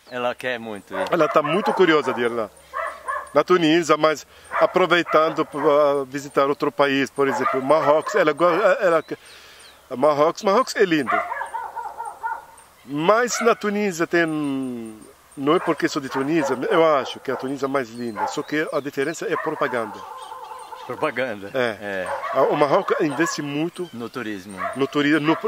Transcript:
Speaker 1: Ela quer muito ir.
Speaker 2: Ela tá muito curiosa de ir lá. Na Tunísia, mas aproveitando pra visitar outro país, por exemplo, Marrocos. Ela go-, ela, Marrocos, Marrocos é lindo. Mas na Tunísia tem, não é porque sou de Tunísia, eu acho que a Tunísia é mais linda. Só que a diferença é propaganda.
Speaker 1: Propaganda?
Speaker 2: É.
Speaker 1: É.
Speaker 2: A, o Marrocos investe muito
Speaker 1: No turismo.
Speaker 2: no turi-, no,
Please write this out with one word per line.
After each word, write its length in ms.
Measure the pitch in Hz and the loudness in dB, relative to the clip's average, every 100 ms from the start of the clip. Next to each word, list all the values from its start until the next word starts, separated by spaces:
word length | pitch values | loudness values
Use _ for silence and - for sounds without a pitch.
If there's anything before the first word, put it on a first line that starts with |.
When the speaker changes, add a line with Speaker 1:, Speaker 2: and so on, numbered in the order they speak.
| - | -8
Speaker 1:
Ela 240 | 127 123 117 | -4 -4 -4
quer 220 | 127 120 | -6 -6
muito 360 | 113 101 - | -8 -10 -8
ir. 100 | - - | -6 -2
Speaker 2:
Ela 180 | 170 151 | 2 4
tá 140 | 160 | 2
muito 300 | 147 175 208 | 2 0 0
curiosa 400 | 202 175 156 131 | 4 6 6 2
de 80 | 120 | 0
ir 60 | 120 | -2
lá. 180 | 117 104 - - - - - - - - | -2 -6 -8 -12 -10 -10 -10 -8 -8 0
Na 80 | - | 0
Tunísia, 540 | - 180 156 165 151 156 | 4 4 6 4 4 4
mas 280 | 156 151 - - - - | 4 0 -8 -20 -6 0
aproveitando 840 | 160 180 185 175 160 156 160 156 | 2 4 4 4 4 4 4 0
pra 600 | 143 143 151 147 147 143 131 | -4 0 2 4 4 2 -2
visitar 400 | 143 139 147 139 | -8 -2 2 2
outro 240 | 143 147 | 2 -2
país, 400 | - 139 135 135 | 2 2 2 0
por 160 | - 139 | 2 0
exemplo, 340 | 131 127 135 | 2 0 0
Marrocos. 540 | 131 156 143 151 - | 2 4 6 2 2
Ela 180 | 214 156 | 2 2
go-, 160 | 147 175 170 180 196 | 4 2 4 2 4
ela, 240 | 190 160 - 151 - - - - - - - 127 | 2 2 -2 -12 -14 -20 -20 -20 -20 -20 -10 2
Marrocos, 460 | 147 143 156 - | 2 4 2 2
Marrocos 320 | 202 208 - 285 | 2 2 2 2
é 80 | |
lindo. 260 | 190 156 117 - - - - 932 932 960 932 - 453 - 466 453 - - - _ | 2 2 0 -2 -4 -8 -8 -10 -10 -10 -12 -12 -14 -10 -8 -8 -12 -20 -20 _
Mas 560 | 113 143 170 220 240 - | -10 -2 2 2 2 0
na 140 | 226 | 0
Tunísia 520 | 214 208 202 202 165 165 | 0 -2 -2 -2 -2 0
tem, 200 | 175 165 151 143 135 131 120 113 107 - - _ - | 2 2 -2 -4 -4 -6 -8 -12 -16 -20 -20 _ -4
não 180 | 139 | 0
é 40 | 175 | 2
porque 300 | 175 156 160 | 2 -2 -2
sou 140 | 156 | -2
de 60 | 131 | -4
Tunísia, 480 | 139 135 165 139 123 147 | -4 0 0 0 -2 0
eu 140 | 180 160 143 | 4 4 2
acho 220 | 117 113 | -2 -8
que 120 | - | -6
a 60 | 123 | -6
Tunísia 300 | 131 139 135 | -6 -4 -2
é 20 | |
mais 200 | 139 113 | -2 -4
linda. 360 | 120 120 104 113 | -8 -8 -4 -6
Só 140 | 151 | -6
que 260 | - 151 160 | -4 -4 -2
a 60 | 156 | -4
diferença 460 | 139 - 143 160 - | -6 -4 -6 -4 -6
é 100 | 151 | -4
propaganda. 580 | 156 151 143 123 107 - - - - - - - - - - | -4 -2 -2 -2 -6 -10 -16 -16 -16 -16 -16 -16 -16 -16 -12
Speaker 1:
Propaganda? 640 | 120 151 120 127 104 98 | -4 -4 -2 -4 -6 -6
Speaker 2:
É. 240 | 131 120 104 | -2 -2 -2
Speaker 1:
É. 280 | 101 95 90 - - - | -6 -6 -6 -6 -4 0
Speaker 2:
A, 40 | |
o 120 | 180 156 | 2 4
Marrocos 440 | 143 185 - 220 | 4 2 0 0
investe 400 | 160 135 165 - | 0 0 -2 -2
muito 480 | 147 143 170 - 175 | -6 -4 -4 -6 -12
Speaker 1:
No 180 | 117 113 | -10 -10
turismo. 480 | 131 107 101 98 92 87 127 | -8 -8 -8 -10 -10 -8 -2
Speaker 2:
no 100 | 139 | -2
turi-, 320 | 147 143 151 | 0 2 2
no, 180 | 147 156 | 2 0